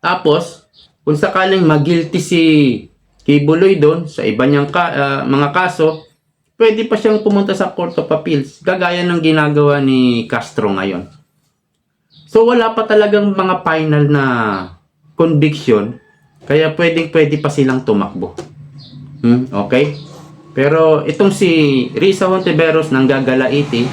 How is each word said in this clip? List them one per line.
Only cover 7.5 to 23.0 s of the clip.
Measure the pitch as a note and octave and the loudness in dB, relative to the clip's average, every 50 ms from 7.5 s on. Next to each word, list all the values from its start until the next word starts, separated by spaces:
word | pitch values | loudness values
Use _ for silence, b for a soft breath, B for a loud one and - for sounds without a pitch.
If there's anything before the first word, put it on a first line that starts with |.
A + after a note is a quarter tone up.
| F#3+ | -2
sa | F#3+ G3 F#3 | -2 -4 -4
Court | - - F3 E3+ - | -4 -6 -8 -6 -4
of | - - - | -6 -2 -2
Appeals, | D#3 D#3 - F3 D#3+ C#3+ C3+ - - _ | -4 -4 -2 -2 -2 -2 -4 -6 -12 _
gagaya | - F3+ F#3 F#3 F3+ F3 F3+ F3 | -4 -4 -2 -2 -2 -2 -2 -2
ng | F3 F3 F3 E3+ D#3+ | -2 -2 -2 0 2
ginagawa | D#3+ D#3 D#3 D3+ D3 D3 D3 D3 C#3+ C#3+ C#3+ | 2 2 2 2 2 2 2 2 2 2 2
ni | C#3 C3+ C3 B2+ B2+ B2 A#2+ A#2 A2+ A2+ | 0 0 2 2 2 2 0 -2 -4 -4
Castro | - B2 B2 - - - G#2+ G#2 | -6 -6 -6 -6 -6 -4 -2 -2
ngayon. | G2 F#2+ F#2+ G2 F#2 F2 F#2+ - - _ _ _ _ _ _ _ _ _ _ _ _ _ _ _ _ _ _ _ _ - _ _ | -2 -2 -4 -4 -6 -6 -10 -12 -18 _ _ _ _ _ _ _ _ _ _ _ _ _ _ _ _ _ _ _ _ -20 _ _
So, | - A3 A3+ | 2 2 4
wala | A#3 B3 A#3+ A3+ A3+ A3 | 4 2 2 0 0 -2
pa | A3+ A3 | -4 -6
talagang | - G#3+ G#3+ G#3 G#3 G#3 G#3 G3+ G3+ | -2 0 0 0 2 2 0 0 0
mga | F#3+ F#3+ F#3 F#3 F#3 - - | -2 -2 -2 -2 -4 -4 -2
final | E3+ D#3+ D#3 D#3 D#3 D3+ D3 D3 C#3+ | -4 -2 -2 0 0 2 2 2 2
na | D3 C#3+ C3+ C3+ B2 A#2 A2+ G#2+ G2 F#2+ F#2 F2+ F2 _ _ _ _ _ _ _ _ | 2 0 0 0 -2 -2 -2 -4 -4 -6 -8 -12 -16 _ _ _ _ _ _ _ _
conviction, | - E3 E3 D#3+ D3 D3 D3+ D3 - - - A2+ G#2 G2+ A2+ A#2+ - _ _ _ _ _ _ _ _ - | 0 0 2 2 2 2 0 0 -2 0 0 2 2 0 -4 -8 -14 _ _ _ _ _ _ _ _ -6
kaya | - C#3+ D3+ D#3+ D#3 D#3 | -2 0 2 2 0 0
pwedeng-pwede | - F3 E3 E3 E3 E3 D#3 - E3 D#3 C#3+ D3+ D3 | 0 -2 0 0 -2 -4 -2 0 0 2 2 0 -2
pa | - D3 | -4 -4
silang | D3 - C3+ C3 B2+ C3 B2+ - | 0 0 0 0 0 -2 -2 0
tumakbo. | G#2+ G#2 F#2+ G2 - F#2 F2 - - - - - - - - - - - - - - - - - - - - | -2 -2 -2 -4 -8 -10 -10 -10 -10 -14 -18 -18 -20 -20 -20 -20 -20 -20 -20 -20 -20 -20 -20 -20 -16 -4 0
Hmm, | A#2 A#2+ B2 B2+ - | 2 2 2 0 -4
okay? | - G2+ G2+ - B2+ C3 D3 D3 D3 - - - - - - - - - - - - | -4 -6 -4 0 0 0 0 0 -4 -10 -16 -18 -20 -20 -20 -20 -20 -20 -20 -10 -4
Pero | C3 C3+ C#3+ D3+ D#3+ D#3+ D#3+ D#3 D3 | -2 0 2 2 2 4 4 2 2
itong | C#3+ - D3+ - G3+ G3 G3 | 0 -4 -2 0 0 0 2
si | - G3+ F3 E3 D#3+ D3+ C#3+ C#3 C3 B2 B2 - | 2 0 2 4 2 2 2 2 0 -2 -2 -2
Risa | - D#3+ G3 F#3+ F#3+ G3 F#3 | 0 0 0 2 2 0 0
Hontiveros | F#3+ F#3 F#3 F#3 D#3+ D#3 E3 D#3+ D#3 D#3+ D3+ D#3 C3+ | 0 0 0 0 0 2 2 2 2 0 0 0 0
ng | C3 | 0